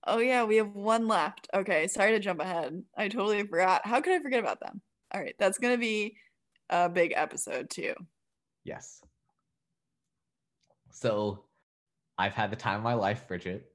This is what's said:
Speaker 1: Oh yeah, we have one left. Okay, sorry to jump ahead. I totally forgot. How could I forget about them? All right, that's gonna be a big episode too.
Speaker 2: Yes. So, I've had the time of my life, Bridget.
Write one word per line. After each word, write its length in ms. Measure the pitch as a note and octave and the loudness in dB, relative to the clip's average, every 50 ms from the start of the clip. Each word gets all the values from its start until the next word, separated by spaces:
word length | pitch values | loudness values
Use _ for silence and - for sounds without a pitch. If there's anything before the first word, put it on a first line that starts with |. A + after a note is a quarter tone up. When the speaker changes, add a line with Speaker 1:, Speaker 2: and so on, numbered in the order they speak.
| - | 0
Speaker 1:
Oh 120 | - G3 A3+ | 0 0 2
yeah, 260 | A#3 B3+ B3+ B3 A#3 | 2 2 2 2 2
we 120 | G#3+ G#3+ | 4 4
have 180 | A3 A3 G#3 G3+ | 4 2 2 -4
one 340 | G3+ G3+ G#3+ A3 A3+ A#3 A3 | -6 0 2 2 2 2 2
left. 400 | A3 F#3 D#3 D3+ - - - - - | 2 2 2 0 -4 -8 -14 -4 -2
Okay, 320 | G3 F#3+ G3+ F#3 D#3 D#3 F#3+ | -2 0 2 2 2 2 0
sorry 240 | - - G3 G#3 A3 | 0 2 4 4 4
to 80 | A3 | 2
jump 200 | G3 G3+ F3+ D#3+ | 0 -2 -4 -2
ahead. 420 | D3+ F#3 F3+ E3+ D#3+ C3+ D#3 F3+ - _ _ | -4 -4 -2 -4 -4 -4 -6 -10 -12 _ _
I 120 | - G#3+ G3 | -4 -4 -4
totally 340 | G#3 A#3+ G3 G#3 G#3+ G#3 G3+ | -2 -2 0 0 0 0 -2
forgot. 400 | G3+ E3 E3+ F#3 F#3 F#3 - - | -2 2 2 4 6 4 4 2
How 160 | G#3 A#3 B3+ D4+ | 2 0 0 2
could 100 | F4+ F#4 | 2 0
I 100 | F4+ - | 0 0
forget 180 | C#4 B3+ A#3+ | 0 -2 0
about 200 | G#3+ C3 G2 - | 0 0 -4 -4
them? 220 | - - - G3+ _ _ _ _ _ _ - | -8 -12 -12 -14 _ _ _ _ _ _ -8
All 60 | G3+ | -6
right, 140 | D#3+ - - _ | -6 -6 -2 _
that's 180 | - F#3+ G3 | 2 2 2
gonna 220 | - - A#3+ B3 A#3+ | 2 0 0 0 2
be 380 | A#3 A#3 A3 G#3+ G#3 G#3+ G#3+ - - _ _ _ _ _ _ _ _ _ | 0 0 0 0 -2 -4 -6 -12 -20 _ _ _ _ _ _ _ _ _
a 200 | F3+ F3 F3 F3 | 2 4 4 4
big 240 | F3 F3+ E3+ E3 - | 4 4 2 2 2
episode 540 | - D3+ D3+ - - - - - B2+ - - | 0 -2 -2 -2 -8 -6 -4 -4 -6 -6 -6
too. 240 | - - - - - - F3 - _ _ _ _ _ _ _ _ _ _ _ | -10 -8 -6 -6 -6 -6 -10 -20 _ _ _ _ _ _ _ _ _ _ _
Speaker 2:
Yes. 360 | - C2 - - - - - _ _ _ _ _ _ _ _ _ _ _ _ _ _ _ _ _ _ _ _ _ _ _ _ _ _ _ _ _ _ _ _ _ _ _ _ _ - | -14 -14 -12 -14 -20 -20 -20 _ _ _ _ _ _ _ _ _ _ _ _ _ _ _ _ _ _ _ _ _ _ _ _ _ _ _ _ _ _ _ _ _ _ _ _ _ -20
So, 540 | - - - A#2+ A2 G#2 G#2+ G#2 G2+ G2+ - _ _ _ _ _ _ _ _ _ _ _ _ _ _ - | -20 -4 -2 0 0 2 0 -2 -2 -6 -12 _ _ _ _ _ _ _ _ _ _ _ _ _ _ 0
I've 160 | F#2 G2+ G#2+ | 0 0 2
had 160 | A#2 A2 G2+ G#2 | 0 -2 -2 -2
the 40 | |
time 200 | - - G#2+ G2 G#2 | -4 -4 -4 -4 -2
of 40 | A2 | 0
my 100 | A#2 A#2+ | 0 0
life, 320 | A#2 G2 F#2+ G#2+ - - | 2 2 0 0 -2 -6
Bridget. 440 | - F#2 F2+ - F#2 F#2 G#2+ - _ _ | -10 -10 -8 -6 -8 -8 -8 -12 _ _